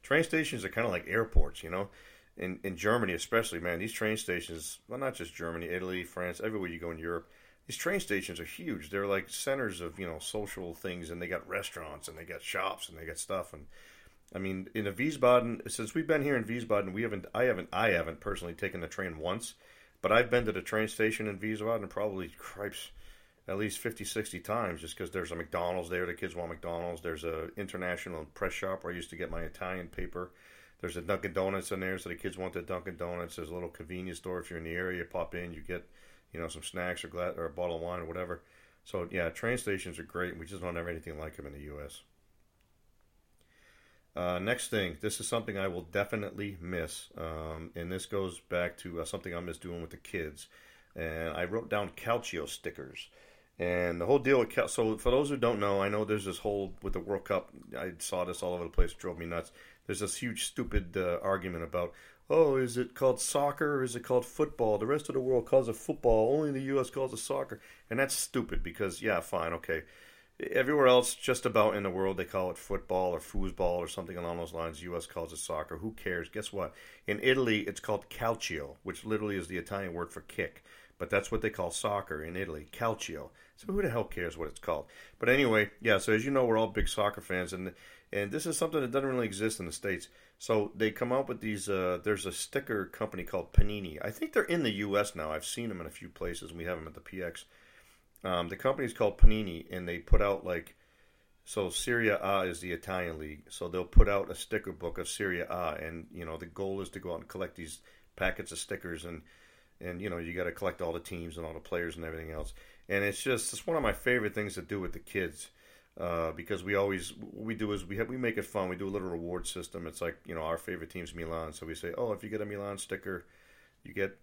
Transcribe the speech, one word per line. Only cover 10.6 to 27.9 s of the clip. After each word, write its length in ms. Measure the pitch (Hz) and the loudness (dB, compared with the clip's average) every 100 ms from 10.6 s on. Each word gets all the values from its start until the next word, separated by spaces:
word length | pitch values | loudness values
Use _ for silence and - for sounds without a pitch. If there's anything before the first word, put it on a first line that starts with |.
| 87 | -8
things, 340 | 85 95 90 82 | -6 -6 -6 -6
and 140 | 85 | -6
they 40 | 85 | -4
got 220 | 87 - | -4 -2
restaurants, 580 | 98 98 - 80 73 - | -4 -4 -8 -10 -10 -12
and 120 | 80 | -12
they 60 | |
got 180 | 82 82 | -12 -10
shops, 480 | - 92 95 98 - | -6 -2 -2 -4 -8
and 80 | 82 | -10
they 80 | 82 | -10
got 120 | 78 | -8
stuff. 360 | - 98 85 | -4 -4 -4
And, 120 | 76 71 - - - - _ _ | -10 -16 -18 -20 -20 -20 _ _
I 60 | - | -4
mean, 280 | 95 95 92 | -2 -4 -4
in 100 | 113 | -4
the 80 | 101 | -2
Wiesbaden, 800 | 90 139 151 127 123 120 113 - | 0 -2 6 8 8 6 -4 -6
since 240 | - 110 | -4 -2
we've 120 | - 156 | -2 2
been 160 | 156 | 2
here 140 | 139 131 | 4 2
in 80 | |
Wiesbaden, 480 | 107 120 113 104 95 | 2 -4 2 2 2
we 80 | 95 | -2
haven't, 240 | 113 104 85 | -2 -4 -4
I 100 | 107 | 2
haven't, 260 | 127 98 85 | 4 2 0
I 200 | - 110 | 2 4
haven't 280 | 87 80 76 | 4 2 -4
personally 320 | - 92 85 | -6 -6 -6
taken 300 | 85 98 92 | -4 -4 -4
the 60 | 82 | -8
train 300 | - 92 80 | -6 -6 -4
once, 360 | 82 104 - - - - - _ | -2 -2 -4 -14 -20 -20 -20 _
but 100 | 95 | 6
I've 160 | 110 120 | 6 6
been 160 | 123 | 4
to 80 | 110 | 4
the 80 | 92 | -2
train 280 | - 110 110 | 0 0 0
station 400 | - 110 113 107 | 2 2 2 -4
in 100 | 98 | -2
Wiesbaden 500 | 107 107 107 113 98 | -4 -2 0 -2 -2
probably, 400 | - 104 95 87 - | -2 -2 -2 -6 -10
cripes, 540 | - - 101 - - - - - - _ - | -14 -8 -8 -8 -14 -16 -18 -20 -20 _ -6
at 80 | 95 | -2
least 220 | 107 98 | -2 -2
fifty, 260 | 117 110 | -6 -6
sixty 340 | 98 110 107 87 | -6 -4 -4 -6
times, 440 | - 110 104 82 | -2 0 0 -4
just 140 | 80 - | -8 -8
'cause 140 | 90 | -6
there's 220 | 95 85 | -4 -4
a 40 | 85 | -6
McDonald's 520 | 80 90 87 90 85 | -4 0 0 0 -2
there, 160 | 90 | -2
the 80 | 90 | -2
kids 220 | 87 92 | -4 -6
want 160 | 87 85 | -4 -6
McDonald's. 500 | 82 87 85 87 85 | -6 -6 -4 -4 -4
There's 240 | 87 80 | -6 -4
a 260 | 82 80 80 - | -4 -4 -6 -8
international 720 | 95 92 90 | -8 -4 -4